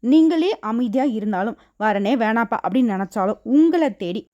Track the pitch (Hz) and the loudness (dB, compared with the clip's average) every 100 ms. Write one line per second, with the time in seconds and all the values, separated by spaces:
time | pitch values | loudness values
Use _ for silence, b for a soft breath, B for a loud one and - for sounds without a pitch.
0 | 233 302 320 330 349 440 214 226 247 233 | 4 4 4 2 -2 -4 -4 -4 -2 0
1 | 277 220 208 196 202 - b _ 214 202 | -2 -2 -4 -4 -4 -6 b _ -2 0
2 | 202 254 220 220 226 - - 214 247 190 | 0 0 0 0 -2 -4 -2 0 0 -2
3 | 190 220 190 - - 269 330 339 302 202 | -6 -4 -4 -4 0 4 4 4 0 -2
4 | 175 185 - | -8 -8 -10